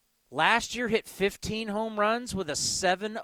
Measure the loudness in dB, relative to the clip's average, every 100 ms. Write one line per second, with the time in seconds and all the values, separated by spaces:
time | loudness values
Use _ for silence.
0 | _ _ _ 2 4 4 0 -4 0 0
1 | -2 -2 -2 0 -6 -6 -4 -4 -2 2
2 | 2 2 -2 -4 -4 -2 -2 2 2 2
3 | -2 -4